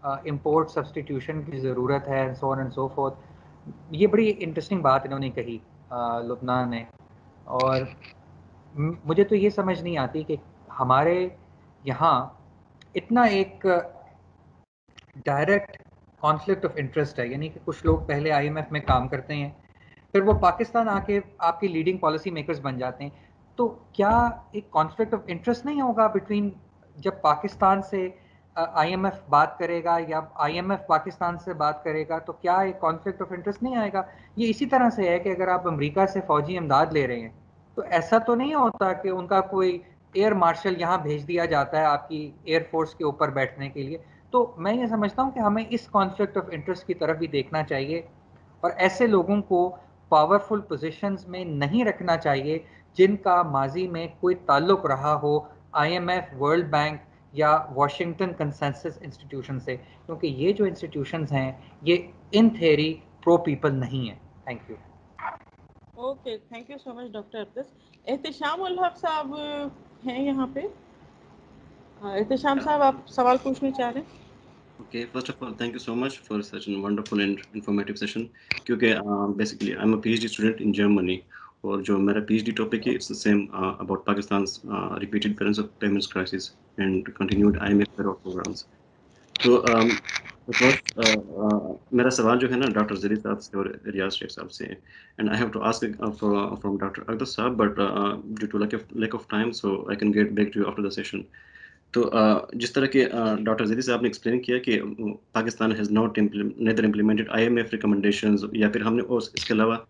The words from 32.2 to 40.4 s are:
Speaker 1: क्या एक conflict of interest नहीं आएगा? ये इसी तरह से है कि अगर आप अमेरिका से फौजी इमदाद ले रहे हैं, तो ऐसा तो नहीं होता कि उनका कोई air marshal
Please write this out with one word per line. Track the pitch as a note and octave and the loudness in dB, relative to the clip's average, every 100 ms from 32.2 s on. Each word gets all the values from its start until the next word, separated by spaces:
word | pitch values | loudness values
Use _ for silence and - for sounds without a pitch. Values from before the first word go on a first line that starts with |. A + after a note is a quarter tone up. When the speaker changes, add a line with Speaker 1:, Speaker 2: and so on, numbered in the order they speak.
| D#3+ | -6
Speaker 1:
क्या | D#3+ F3+ F3+ | -6 0 2
एक | G3 F#3 E3 | 2 0 -2
conflict | D#3+ G3 F#3 F#3 | -2 -6 -8 -8
of | F3+ | -6
interest | F3+ G3+ | -6 -4
नहीं | B3 B3+ | -4 -2
आएगा? | G#3 F#3+ F#3 - - - | -2 -2 -6 -10 -16 -4
ये | A3+ | -2
इसी | A3 C4 | 0 2
तरह | C4 A#3+ | 4 4
से | A3+ F#3 | 2 2
है | F3 | 2
कि | F#3 | 0
अगर | F3+ F#3 | -2 0
आप | F3+ F3 | 0 0
अमेरिका | D#3 D3 E3 F#3+ | -2 -2 2 0
से | F#3+ | 0
फौजी | F#3 D3+ D3 F3+ | 0 0 0 -4
इमदाद | D#3+ C#3 D#3+ | 2 4 4
ले | D#3 C3 | 2 0
रहे | B2 | -2
हैं, | A2+ - _ _ _ - | -8 -16 _ _ _ -10
तो | |
ऐसा | - E3+ E3 A3+ | -2 -2 2 2
तो | A3 A#3 | 2 0
नहीं | C4+ D4+ | 0 2
होता | B3 - G3 | 0 2 -2
कि | F#3+ G3 | 0 -4
उनका | F#3 F3 G3 | -4 0 0
कोई | F#3+ F#3+ F#3 F3 - _ _ F#3+ | 0 2 2 0 -8 _ _ 0
air | G#3 | 2
marshal | G3+ | 4